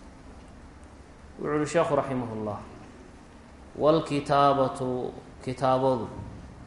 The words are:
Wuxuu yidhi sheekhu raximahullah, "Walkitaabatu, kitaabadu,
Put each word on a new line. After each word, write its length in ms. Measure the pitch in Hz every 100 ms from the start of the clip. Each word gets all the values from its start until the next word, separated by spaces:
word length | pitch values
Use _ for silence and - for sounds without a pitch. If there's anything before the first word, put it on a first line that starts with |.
| - - - - - - - - - - - - - -
Wuxuu 140 | 151
yidhi 120 | 151 147
sheekhu 300 | 170 160 143
raximahullah, 640 | 131 131 117 110 107 98 - - - - - - - - - - - -
"Walkitaabatu, 1120 | 139 160 156 143 143 143 143 135 131 - 127 127 135 - - -
kitaabadu, 680 | - 123 135 131 131 127 107 - - - - -